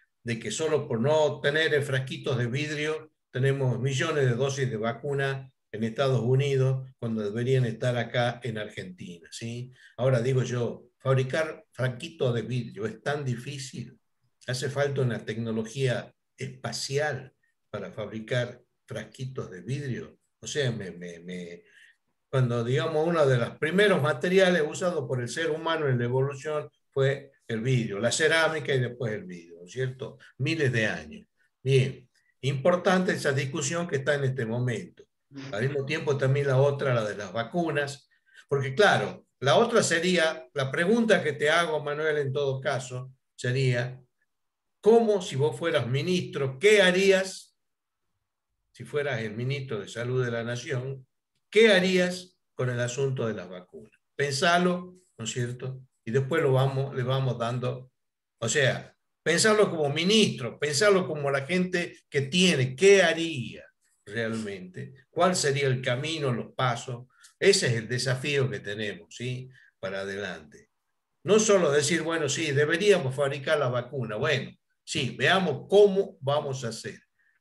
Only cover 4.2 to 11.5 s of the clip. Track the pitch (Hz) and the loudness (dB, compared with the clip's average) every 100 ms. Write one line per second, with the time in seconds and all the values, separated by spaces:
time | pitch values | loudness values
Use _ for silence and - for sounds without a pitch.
4.2 | 131 117 135 131 120 107 110 117 143 139 | 2 2 0 0 -2 -2 -4 -4 -4 -2
5.2 | 139 131 135 _ _ 107 113 110 139 127 | -2 -4 -10 _ _ -6 -4 0 2 2
6.2 | 110 131 143 135 131 131 - - 117 110 | 4 2 4 2 2 0 -4 -8 -6 -4
7.2 | 104 110 120 131 120 110 123 120 113 127 | -4 -2 2 2 2 0 -2 -2 -2 0
8.2 | 120 113 120 107 107 - 92 90 92 87 | -2 -2 -6 -6 -8 -10 -14 -14 -16 -16
9.2 | - - 117 120 123 - - - 127 127 | -18 -12 -10 -10 -12 -16 -16 -2 2 2
10.2 | 120 127 113 123 113 - - _ 131 131 | 2 2 0 0 -2 -6 -16 _ 0 2
11.2 | 131 160 156 | 2 -2 -2